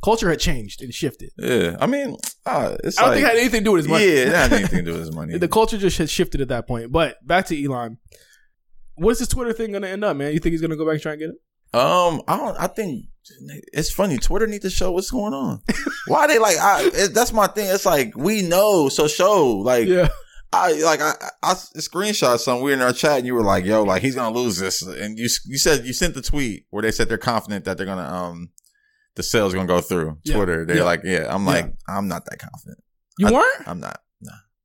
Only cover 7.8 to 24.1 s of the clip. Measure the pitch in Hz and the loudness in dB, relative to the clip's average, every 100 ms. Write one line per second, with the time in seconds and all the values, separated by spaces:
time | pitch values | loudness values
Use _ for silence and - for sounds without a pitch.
7.8 | 120 110 - - _ _ _ _ _ - | -6 -12 -20 -20 _ _ _ _ _ -20
8.8 | - - 202 240 247 254 240 226 226 202 | -18 0 2 2 0 -2 -2 -4 -4 -6
9.8 | 190 190 208 143 143 156 165 165 160 156 | -6 -4 -2 -2 -2 0 0 0 -2 -2
10.8 | 160 151 160 151 160 - _ _ _ 117 | -2 -2 -4 -8 -10 -12 _ _ _ 2
11.8 | 143 180 175 156 - 196 254 - 185 - | 4 4 4 0 -2 -2 -4 -4 -6 -4
12.8 | 196 131 - - _ - - 147 - - | -6 -8 -12 -20 _ -20 -20 -20 -10 -4
13.8 | 170 - 185 127 - 160 226 208 190 - | -2 0 0 2 2 2 0 -2 -4 0
14.8 | 180 175 196 254 208 269 254 113 - - | 0 0 -2 -4 -4 -4 -4 -4 -4 -4
15.8 | - - - - 294 226 220 160 202 180 | -4 -6 0 2 4 4 4 4 4 4
16.8 | 359 - 196 - 247 220 190 208 196 190 | 2 2 2 2 2 2 0 0 -2 0
17.8 | 190 151 113 - 170 214 175 180 214 185 | 2 2 0 -2 0 0 2 4 6 4
18.8 | 135 147 147 151 185 202 135 101 117 123 | 4 2 0 2 4 4 4 2 2 2
19.8 | 110 185 147 - - - - 180 180 151 | 4 4 2 0 -8 -20 -2 0 2 2
20.8 | 160 151 151 - - - 165 185 - 160 | 2 2 0 -4 -10 -4 -2 -2 -6 -12
21.8 | - 170 208 208 135 120 - 123 139 135 | -8 -4 -4 2 2 2 0 0 0 2
22.8 | 127 127 156 139 123 123 101 92 92 110 | 2 2 2 2 0 0 2 2 2 2
23.8 | 101 92 135 | 4 2 0